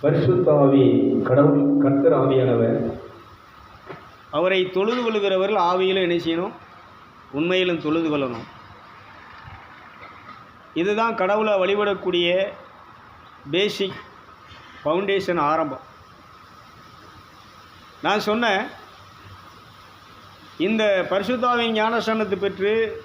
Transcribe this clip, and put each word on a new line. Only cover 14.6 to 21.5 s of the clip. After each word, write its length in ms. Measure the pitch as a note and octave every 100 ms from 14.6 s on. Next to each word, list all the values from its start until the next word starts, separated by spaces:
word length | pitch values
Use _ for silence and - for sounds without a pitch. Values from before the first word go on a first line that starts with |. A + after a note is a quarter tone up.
| - -
ஃபவுண்டேஷன், 600 | D3 E3+ G3 G3 - F3 D3
ஆரம்பம். 360 | D#3+ D3+ C3+ - - - - - - - - - - - - - - - - - - - - - - D3+
நான் 200 | G#3 G#3
சொன்னேன், 340 | G#3+ A#3 G3 B3 - - - - - - - - - - - - - - - - - - - F3
இந்த 180 | A3 G#3+ G3 F3
பரிசுத்த 400 | G3 G3 B3 B3